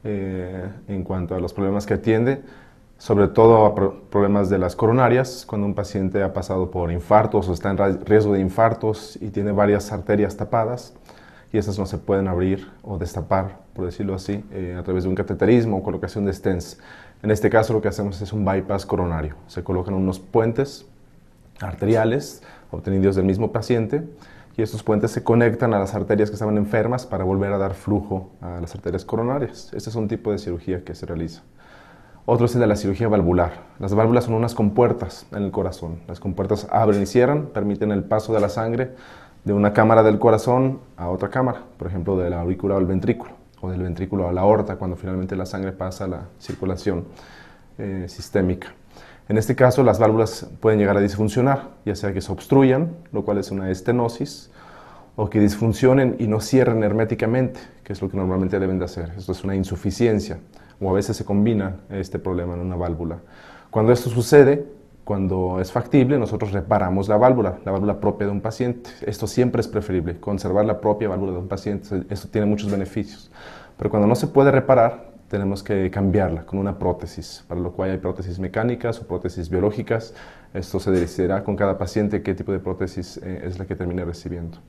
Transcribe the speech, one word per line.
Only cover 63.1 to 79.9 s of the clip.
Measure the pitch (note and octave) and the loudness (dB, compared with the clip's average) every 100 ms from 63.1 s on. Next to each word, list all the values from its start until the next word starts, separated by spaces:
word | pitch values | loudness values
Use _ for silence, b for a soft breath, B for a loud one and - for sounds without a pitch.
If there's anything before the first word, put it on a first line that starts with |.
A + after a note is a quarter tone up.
| E2+ B B B B B | -10 B B B B B
Cuando | A2+ A2 | 2 4
esto | B2 B2+ | 4 2
sucede, | A2+ A2+ D3 C3+ C#3+ - - - - | -2 8 8 10 6 -4 -16 -20 -18
cuando | - G2 F#2+ F#2 F2+ F#2 | -4 -2 0 0 -2 -2
es | F#2+ | -2
factible, | A#2+ - D3 B2 C#3+ | -4 2 4 4 2
nosotros | G#2+ A2 G#2+ | 0 -2 -2
reparamos | G2 F#2 G#2+ F#2 F#2+ G2 | -4 0 2 2 0 2
la | G#2+ | 4
válvula, | B2+ B2 G2+ F2 F#2+ | 6 4 0 -2 -4
la | |
válvula | F#2+ G2+ G2 | -2 -2 0
propia | G#2 G2+ G2+ | -2 0 -4
de | |
un | G2+ | -2
paciente. | A2 - B2 B2 - - | -6 -4 -4 -4 -12 -10
Esto | - G#2+ G#2+ | -10 -6 -4
siempre | - B2 A#2+ | 0 2 0
es | A2 | -2
preferible, | G#2+ G2 F#2 E2 E2+ | -4 -2 -2 -2 -6
conservar | - G2 F#2 F#2+ | -6 -2 2 4
la | G#2+ G#2+ | 2 2
propia | G#2+ G#2 G#2+ | 0 0 0
válvula | F#2 G2 | -2 -4
de | F2+ | -4
un | F#2 | -6
paciente. | F#2+ G#2+ G2+ - F#2+ - | -6 -4 -6 -4 -6 -4
Esto | G2+ - | -10 -4
tiene | A2+ G#2 | 0 2
muchos | G#2 G#2 | 0 0
beneficios. | G2+ F#2 A2+ G2 - - B B B B - | -2 -2 -6 -8 -12 -20 B B B B -6
Pero | G#2 | -2
cuando | A2 G#2 | 2 4
no | |
se | B2 - | 4 4
puede | C3+ C#3 | 6 6
reparar, | C3+ B2+ B2+ A#2 - - - - | 4 6 6 6 2 -16 -20 -6
tenemos | G#2 G2 G2 | -4 -2 -4
que | - G2+ F#2 | -2 0 0
cambiarla | G2+ G2 F#2+ F#2 E2 - | 0 2 2 2 -2 -6
con | G2 | -4
una | G2 - | -4 -2
prótesis, | F#2 F2 G2 - - - - | -2 -4 -8 -12 -14 -18 -10
para | F2 | -6
lo | F2 | -6
cual | - F#2+ | -4 -4
hay | F#2+ | -2
prótesis | F2+ F2+ F2+ F2+ | -4 -6 -8 -8
mecánicas | F#2 A2 A#2+ A#2+ A#2+ A2+ | -6 -2 -2 -2 -4 -6
o | - | -6
prótesis | F2+ F2+ F#2 D#2+ | -6 -6 -8 -4
biológicas. | F2+ G#2 G#2+ - | 0 0 -2 -4